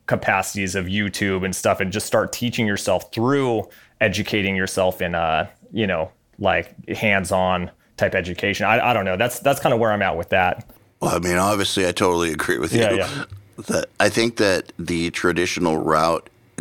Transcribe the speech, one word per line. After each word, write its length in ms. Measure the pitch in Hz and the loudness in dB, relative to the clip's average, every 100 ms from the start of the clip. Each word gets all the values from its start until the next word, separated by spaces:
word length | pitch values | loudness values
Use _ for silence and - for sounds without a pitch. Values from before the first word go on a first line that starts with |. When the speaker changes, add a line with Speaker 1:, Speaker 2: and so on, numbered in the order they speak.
| - | -4
Speaker 1:
capacities 720 | 98 - 95 - 101 95 95 | -2 0 0 0 -4 -2 -2
of 100 | 90 | -2
YouTube 580 | 104 101 - 101 95 | -2 -2 -2 -2 0
and 120 | 95 90 | -2 -2
stuff, 240 | 107 92 | 0 0
and 120 | 95 | 0
just 140 | 101 - | -4 0
start 260 | 113 98 | 0 0
teaching 340 | - 120 120 110 | -2 -4 0 0
yourself 460 | 98 - 104 - | 0 0 -2 -2
through 560 | 113 120 143 131 110 - - - - | -2 0 2 0 -2 -4 -12 -20 -2
educating 540 | 107 92 101 107 98 | 0 0 -2 0 0
yourself 480 | 95 95 - 92 - | 0 -2 0 0 0
in 140 | 90 85 | -2 0
a, 340 | 80 78 80 - - | 0 0 -2 -8 -10
you 160 | 107 101 | -4 -2
know, 200 | 82 80 - _ - | -2 -4 -10 _ -4
like, 500 | 98 87 - - - | 0 0 -2 -10 -10
hands-on 800 | 85 110 98 92 95 92 90 87 - _ - | -2 0 0 2 0 2 0 -4 -10 _ -2
type 180 | 98 | 0
education. 500 | 95 87 87 101 98 | 0 -2 -2 -2 0
I, 260 | 101 117 120 | 2 2 2
I 20 | |
don't 120 | 113 | 0
know. 120 | 95 92 | 0 0
That's, 240 | 120 - | -2 0
that's 180 | 139 139 | 0 2
kinda 180 | 151 117 | 2 2
where 140 | 113 | 2
I'm 120 | 104 | 2
at 140 | 95 82 | 0 -2
with 120 | 87 | 0
that. 420 | 95 90 - - - _ _ | 2 2 0 -8 -20 _ _
Speaker 2:
Well, 160 | - 87 | -2 0
I 20 | |
mean, 180 | 90 87 | 0 2
obviously, 480 | 98 104 95 - | 2 2 0 0
I 60 | 90 | 0
totally 400 | 87 95 85 85 | 2 2 2 0
agree 260 | 80 - 67 | -2 -2 -2
with 140 | 80 | 0
you. 80 | 117 | 2
Speaker 1:
Yeah, 100 | 107 | 2
yeah. 320 | 95 87 143 - - - - - | 2 -2 -6 -10 -14 -18 -14 -4
Speaker 2:
That, 200 | 82 - - | -4 -4 0
I 100 | 104 | 0
think 280 | 113 117 113 | 2 0 2
that 360 | 104 87 - - | 2 2 -2 -8
the 320 | 82 85 85 | -4 -2 -2
traditional 680 | - 90 85 90 80 85 78 | 0 0 2 0 0 0 0
route 520 | 76 78 82 82 - - _ - | 2 2 2 0 -6 -20 _ -8